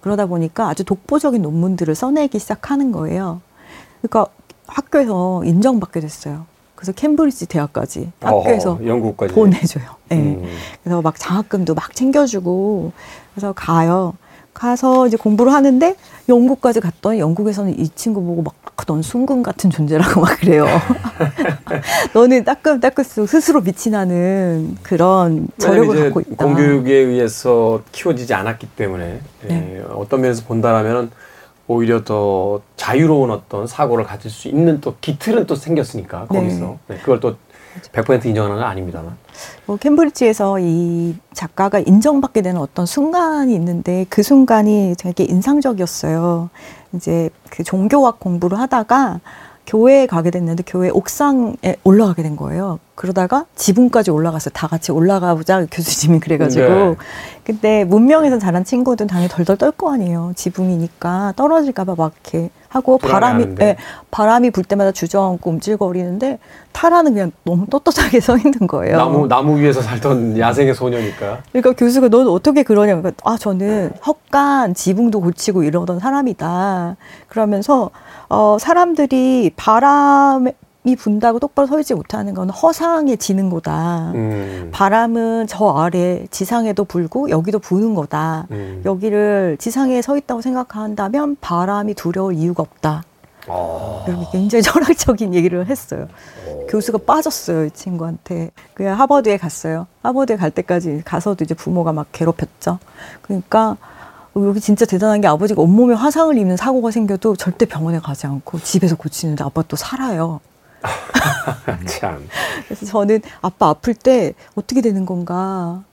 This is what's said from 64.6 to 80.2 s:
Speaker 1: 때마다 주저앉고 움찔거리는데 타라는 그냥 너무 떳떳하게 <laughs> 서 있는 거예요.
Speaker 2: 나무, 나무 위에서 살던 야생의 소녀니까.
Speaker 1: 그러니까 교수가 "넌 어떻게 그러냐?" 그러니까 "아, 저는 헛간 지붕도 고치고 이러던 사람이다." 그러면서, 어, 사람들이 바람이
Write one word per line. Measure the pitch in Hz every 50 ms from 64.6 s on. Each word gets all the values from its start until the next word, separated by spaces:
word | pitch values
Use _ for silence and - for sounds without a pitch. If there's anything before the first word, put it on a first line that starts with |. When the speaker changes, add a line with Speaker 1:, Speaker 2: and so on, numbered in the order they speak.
| 185
Speaker 1:
때마다 | - 202 202 202 196
주저앉고 | 190 - - 170 - 196 196 190 180 175 - 180
움찔거리는데 | 165 156 - 202 214 208 208 185 180 180 180 175 175 196 233 262 269 226 _ _ - - - _ _
타라는 | - - 339 339 349 330 302 240
그냥 | 208 196 175 - _ _
너무 | - 175 175 190 -
떳떳하게 | - 285 - - - - - - - 247
<laughs> |
서 | - - 240 247
있는 | 214 285 277 247 208 175
거예요. | 165 143 87 - - -
Speaker 2:
나무, | - - - 147 147 131
나무 | 123 127 139 151 151 147
위에서 | 147 147 135 127
살던 | 123 107 120 117 113 143 139 123 117 113 107 110
야생의 | 113 117 120 123 143 135 127
소녀니까. | 117 127 127 120 120 113 104 95 - 110 101 107 127 139 - _
Speaker 1:
그러니까 | 247 233 254 254
교수가 | - 240 240 240 269 262 240
"넌 | 214 240 262 247
어떻게 | 175 185 - - 285 294 269
그러냐?" | - 220 202 208 208 196 165
그러니까 | 165 185 - - -
"아, | - 226 226
저는 | - 214 190 185 196 202 214 214 190 160 - - -
헛간 | 285 302 _ _ _ - 277 277 285 285 277 254 202 175
지붕도 | - - 180 196 190 240 233 214 214
고치고 | 180 175 170 - - - 202 185 160
이러던 | 147 151 175 175 175 180 175
사람이다." | 185 262 269 277 277 254 196 - - 160 175 180 190 202 190 185 175 170 180 - _ - - - - _
그러면서, | - 226 220 208 208 196 202 - 294 262 220 180 _ - - - - - - _
어, | - 208 214 208 208 208
사람들이 | - - 330 349 359 349 339 302 294 269 269 262 254 262 262 254 233 170 -
바람이 | - - - 220 226 262 285 285 285 285 285 277 277